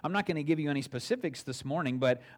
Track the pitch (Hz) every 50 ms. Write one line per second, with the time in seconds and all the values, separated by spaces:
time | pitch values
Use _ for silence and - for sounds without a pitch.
0 | - 156 190 202 196 - 170 151 143 151 165 156 151 147 143 139 127 - - 123
1 | - - 240 254 214 160 131 - - 135 123 - - 135 143 175 165 131 127 127
2 | 131 127 123 123 - - -